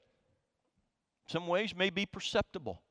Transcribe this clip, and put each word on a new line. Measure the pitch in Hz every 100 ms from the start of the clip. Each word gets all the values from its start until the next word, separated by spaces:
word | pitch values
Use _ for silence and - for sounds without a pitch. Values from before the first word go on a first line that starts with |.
| _ _ _ _ _ _ _ _ _ _ _ _ -
some | 160 175
ways | 180 220 175
may | 196
be | 185 196
perceptible. | 190 - 220 - 185 120 87 _